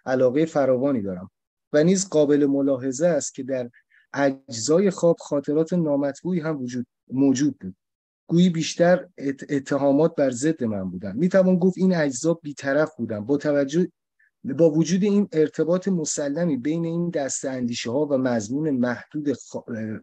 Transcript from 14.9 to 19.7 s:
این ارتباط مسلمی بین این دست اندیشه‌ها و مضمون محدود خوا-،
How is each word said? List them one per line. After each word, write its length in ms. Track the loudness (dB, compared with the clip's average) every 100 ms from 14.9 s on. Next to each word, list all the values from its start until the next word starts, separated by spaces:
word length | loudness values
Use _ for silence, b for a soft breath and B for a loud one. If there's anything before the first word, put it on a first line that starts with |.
| 0
این 240 | 2 2 2
ارتباط 560 | 2 0 0 -2 0 0
مسلمی 680 | -2 -2 -4 -4 -2 -2 -2
بین 280 | -2 -2 -2
این 240 | -2 -2
دست 360 | -2 -4 -6 -6
اندیشه‌ها 600 | -4 -4 -4 -4 -2 0
و 120 | 0
مضمون 520 | 0 -2 -2 -4 -2
محدود 640 | 0 -2 -4 -8 -6 -4
خوا-، 320 | -4 -8 -14 -10